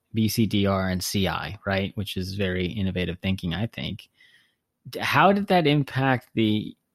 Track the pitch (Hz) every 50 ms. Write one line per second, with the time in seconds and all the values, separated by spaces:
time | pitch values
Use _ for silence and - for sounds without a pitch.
0 | _ _ - 113 110 104 - - 113 92 - 104 98 98 98 95 95 92 92 90
1 | - - - 104 95 87 80 85 78 76 98 - - 98 95 95 98 95 - -
2 | 95 - - 95 92 95 95 101 101 92 92 92 92 87 85 107 95 95 92 92
3 | 90 87 85 - - 98 95 98 - 87 82 87 113 117 - - 69 78 95 -
4 | - - _ _ _ _ _ _ _ _ _ _ _ _ _ _ - - - -
5 | - - - 139 160 190 202 202 196 - 190 180 160 143 147 151 135 - - 131
6 | 135 135 131 120 - _ - 113 113 107 107 107 - - - _ _ _